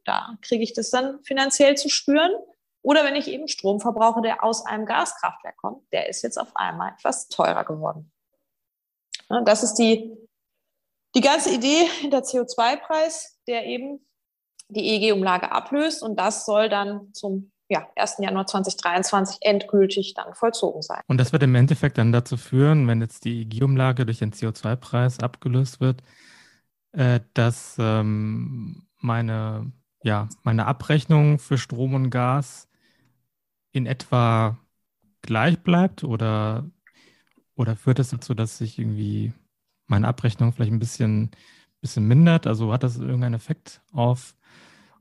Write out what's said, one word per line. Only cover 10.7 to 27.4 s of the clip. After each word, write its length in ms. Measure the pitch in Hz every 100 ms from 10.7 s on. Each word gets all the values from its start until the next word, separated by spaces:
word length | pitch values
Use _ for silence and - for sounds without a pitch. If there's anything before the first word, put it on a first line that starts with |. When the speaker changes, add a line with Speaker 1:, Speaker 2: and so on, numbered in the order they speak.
| _ _ _ _ 254
Speaker 1:
die 40 |
ganze 300 | 269 311 -
Idee 380 | 247 262 311 339 -
hinter 220 | 285 277
C 160 | 269 254
O 60 |
zwei 320 | 240 - 233 302
Preis, 640 | - 311 320 320 - _ -
der 180 | 233 214
eben 400 | 240 269 285 _ _ _ _ _ _ -
die 180 | 214 208
E-G-Umlage 640 | 214 214 202 190 180 -
ablöst. 540 | - - 285 311 302
Und 160 | 226 196
das 260 | 190 220 -
soll 220 | 208 220
dann 440 | 202 202 208 202
zum, 380 | - 202 196 196 _ _
ja, 200 | 170 - -
ersten 260 | 196 -
Januar 240 | 190 190 190
zwanzig 300 | 196 190 -
dreiundzwanzig 600 | 175 180 196 202 190 -
endgültig 760 | 214 202 - 202 190 202 190
dann 200 | - -
vollzogen 480 | - 233 233 190 160
sein. 180 | 151 - -
Speaker 2:
Und 100 | 127
das 140 | 123
wird 100 | 156
im 140 | 135 123
Endeffekt 420 | 131 - 147 -
dann 140 | 113
dazu 240 | 120 120 123
führen, 500 | - 131 143 156 123
wenn 140 | 113
jetzt 240 | 113 -
die 160 | 117 117
E-G-Umlage 640 | 110 110 135 131 131 127 113
durch 140 | 113
den 120 | 107
C 140 | - 110
O 60 |
zwei 240 | 107 110 123
Preis 420 | - 120 123 123
abgelöst 640 | 123 - 123 127 131 -
wird, 220 | 131 127 _ _ - - _ _ _ _ _
äh, 260 | 170 123 120 -
dass, 400 | -